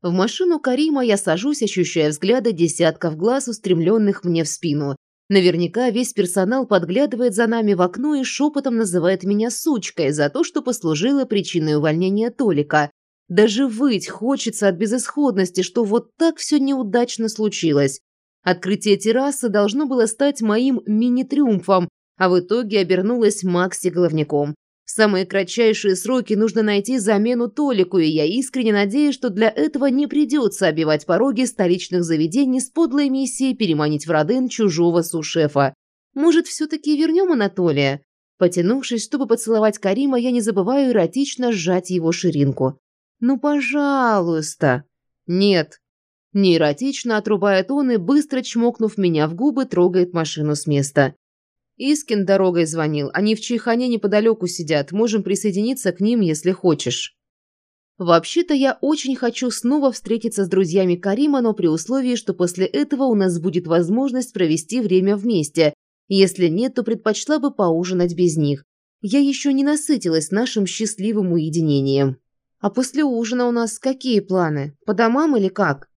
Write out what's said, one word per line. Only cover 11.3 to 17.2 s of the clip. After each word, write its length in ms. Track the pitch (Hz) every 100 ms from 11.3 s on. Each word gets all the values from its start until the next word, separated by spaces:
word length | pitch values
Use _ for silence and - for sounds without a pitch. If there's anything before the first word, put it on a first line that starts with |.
| 202 156 175 156 151
увольнения 540 | 156 160 185 202 226
Толика. 600 | 233 240 151 147 151 147 _ _ _ _
Даже 380 | 175 220 208 269
выть 400 | 214 277 208 -
хочется 600 | - 226 277 240 - 202
от 80 | 170
безысходности, 880 | 156 247 - - 285 190 180 180
что 220 | 180 -
вот 300 | 214 226 - _
так 180 | 330 320
всё 220 | - 302
неудачно 720 | 269 269 214 233 240 -